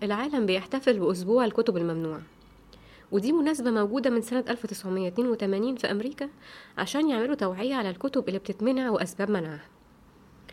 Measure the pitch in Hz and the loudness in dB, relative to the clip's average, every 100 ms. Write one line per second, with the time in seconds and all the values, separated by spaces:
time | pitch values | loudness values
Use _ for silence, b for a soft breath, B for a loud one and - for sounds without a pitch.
0 | 208 208 277 285 202 185 185 269 269 214 | -4 -2 -2 0 2 0 0 0 2 4
1 | 170 180 180 240 233 226 226 180 170 165 | 2 0 2 4 4 2 2 2 -2 -2
2 | 160 156 160 - - - - B B B | -4 -6 -12 -20 -20 -20 -20 B B B
3 | B 202 226 330 294 302 240 220 208 262 | B 0 2 4 2 2 2 2 2 2
4 | 254 233 226 247 247 240 - 196 190 185 | 2 2 0 -2 -2 -4 -6 -8 -4 -2
5 | 185 180 247 220 196 196 240 247 - 202 | -2 0 0 0 0 0 0 -2 -2 -2
6 | 247 294 285 - B B B - 190 277 | -4 -6 -8 -10 B B B -6 -4 0
7 | 311 233 226 196 196 185 247 269 196 185 | 2 2 0 0 -2 -2 -2 0 -2 -2
8 | 277 269 - 190 202 196 226 262 254 208 | -2 0 0 -4 -4 -2 0 2 2 0
9 | 180 - 202 196 160 151 - - _ - | 0 -2 0 0 -2 -8 -14 -20 _ -20
10 | - - - - B | -20 -20 -20 -20 B